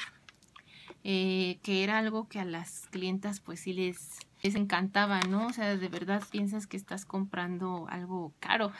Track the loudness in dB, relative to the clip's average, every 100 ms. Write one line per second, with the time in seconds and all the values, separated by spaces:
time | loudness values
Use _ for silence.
0 | -6 -14 -20 -20 -20 -20 -20 -20 -20 -8
1 | 0 4 4 4 2 0 0 2 4 4
2 | 2 0 -4 -4 -4 -4 -6 -10 -8 -4
3 | -2 0 -2 -6 -8 -8 -4 -2 -2 -2
4 | -10 -14 -16 _ 0 2 4 2 4 4
5 | 4 4 2 2 0 0 0 2 0 -2
6 | 0 0 0 -2 -2 -2 -6 -8 -6 -8
7 | -4 -4 -2 -2 -4 -2 -2 -4 -4 -6
8 | -4 -4 -6 -8 2 4 4